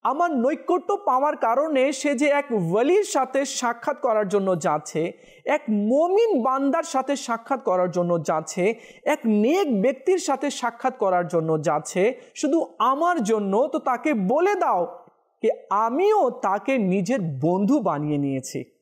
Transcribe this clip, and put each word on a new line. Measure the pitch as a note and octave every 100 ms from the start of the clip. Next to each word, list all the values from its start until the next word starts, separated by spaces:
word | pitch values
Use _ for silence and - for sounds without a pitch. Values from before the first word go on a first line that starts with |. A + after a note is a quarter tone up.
আমার | A3 C#4 F4
নৈকট্য | C#4+ B3 D#4 - F4+ - G4+ -
পাওয়ার | B3+ C#4+ D4+
কারণে | A#3 A#3+ D#4 C#4 C4+
সে | C4+ D4 C4
যে | C#4+
এক | C#4+ C#4+ G#3+ E3
ওলির | G3 C4+ F#4+
সাথে | G4+ D4 C4 C4+ C#4
সাক্ষাৎ | - A#3+ A#3+ - C#4+
করার | B3+ G#3+ G3+
জন্য | G3+ F#3+ F3+
যাচ্ছে, | F3 D3+ - D#3+ E3+ - - - -
এক | D4+ -
মমিন | G#3+ G#3 C4+ F4 G4 A#4 D#4+
বান্দার | B3 C4+ C#4 E4
সাথে | D#4 C4 B3+ C#4+
সাক্ষাৎ | - A3+ A#3 C4
করার | - F3+ F3+
জন্য | F3 F3 E3+
যাচ্ছে, | D3+ D#3 D#3+ - F#3 A3+ - -
এক | - D4+ A#3
নেক | G#3 A3 F4+ E4 G#3+
ব্যক্তির | A#3 C4 - F#4
সাথে | - C4+ C#4+
সাক্ষাৎ | - A#3 A#3 C4 B3+
করার | F#3+ F3+ E3+
জন্য | E3+ D#3+ D#3+
যাচ্ছে | D#3 D3+ D3+ F#3 G#3 B3+ - -
শুধু | D4 E4 - -
আমার | A3+ C4+ E4+ F4
জন্য, | G#3 A3 G3+ G3 D4+
তো | D4+
তাকে | - A#3+ D4+
বলে | B3 F#3 C#4 F#4 G4+
দাও | D#4+ F#3+ E3+ - - _ _ _
যে | G#3+ - -
আমিও | G3 A3+ C4 G4+ G#4+ C4+
তাকে | B3 G3+ G3+ G#3 C4+
নিজের | F#3+ F#3+ F3+ B3+ E3 C3+
বন্ধু | D3+ F#3 G3+ C#4+
বানিয়ে | G3 D3 D3+ D3
নিয়েছি। | C#3+ C3+ - C3 B2+ _